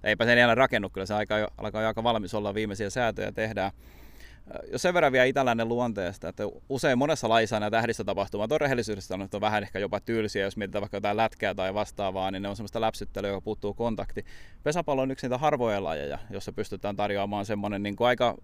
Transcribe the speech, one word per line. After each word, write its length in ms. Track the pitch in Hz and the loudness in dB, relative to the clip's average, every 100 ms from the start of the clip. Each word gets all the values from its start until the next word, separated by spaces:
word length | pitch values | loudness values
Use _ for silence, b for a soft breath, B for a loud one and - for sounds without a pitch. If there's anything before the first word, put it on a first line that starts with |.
Tai 80 | 104 | -2
eipä 160 | 104 117 | 2 6
se 80 | |
enää 220 | 120 120 113 | 8 8 6
rakennu, 340 | 131 117 95 | 4 4 -2
kyllä 160 | 95 95 | -4 -2
se 80 | |
aika 240 | 107 107 107 | -2 2 0
jo, 100 | 107 - | 0 -4
alkaa 240 | 107 110 | -6 -2
jo 60 | 110 | -2
aika 160 | 107 | 0
valmis 300 | 117 110 104 | 2 2 0
olla, 200 | 107 101 | -2 -2
viimeisiä 360 | 104 107 98 101 | -2 -2 -2 -4
säätöjä 420 | 127 117 101 101 | 0 0 0 -4
tehdään. 400 | 107 110 101 95 - b b b b b b - - - | -4 -4 -2 -4 -4 b b b b b b -16 -14 -8
Jos 100 | 127 | 0
sen 120 | 185 | 2
verran 180 | 180 147 | 6 6
vielä 140 | 127 127 | 6 6
Itälännen 420 | 135 127 117 113 | 6 2 2 2
luonteesta, 640 | 120 120 98 90 107 82 | 0 0 -2 -4 -4 -10
että 140 | - 104 - - | -6 -6 -8 -8
usein 280 | 135 156 123 | 0 2 4
monessa 320 | 147 151 113 | 4 2 4
lajissa 300 | 113 110 107 | 4 4 2
nämä 120 | 107 | 2
tähdistötapahtumat 800 | 110 117 113 101 95 98 101 110 | 0 0 -2 -2 -2 -2 -2 0
on 100 | 156 | 2
rehellisyydestä 540 | 147 123 107 101 - 92 98 | 2 0 -2 -6 -6 -8 -6
on 80 | 104 | -2
vähän 220 | 104 107 | 0 0
ehkä 160 | 98 95 | -2 -4
jopa 200 | 98 104 | -2 -2
tylsiä, 440 | - 113 107 104 | -2 -2 0 -2
jos 140 | 98 110 | -2 -4
mietitään 240 | 98 101 | -4 -4
vaikka 160 | 98 101 | -4 -2
jotain 200 | 104 104 | 0 2
lätkää 380 | 113 - 101 98 | 0 0 -4 0
tai 180 | 95 | -2
vastaavaa, 580 | 101 104 - 98 95 95 | -2 -4 -4 -4 -2 -2
niin 100 | 95 | -2
ne 80 | 101 | -6
on 60 | 101 | -6
semmoista 260 | 101 113 | -6 -2
läpsyttelyä, 480 | 113 - 101 110 101 | -2 -2 -8 -4 -4
joka 120 | 98 | -4
puuttuu 320 | 107 104 101 | -6 -6 -6
kontakti. 520 | 101 117 110 - - - b b b | -4 -4 -4 -6 -8 -10 b b b
Pesäpallo 380 | 147 165 160 135 | -2 -2 0 0
on 100 | 131 | 0
yksi 140 | 131 135 | -2 -2
niitä 120 | 123 | 2
harvoja 460 | 151 143 117 101 | 2 2 2 0
lajeja, 360 | 85 80 71 69 - | -2 -4 -4 -8 -8
jossa 240 | 98 104 | -10 -8
pystytään 420 | 98 - 98 101 101 | -6 -6 -6 -6 -2
tarjoamaan 500 | 104 101 101 104 101 | -2 0 0 -2 -2
semmoinen 380 | 104 101 101 | -2 -2 -2
niin 120 | 104 101 | -2 2
kuin 120 | 120 | 2
aika 280 | 123 123 - | 4 2 0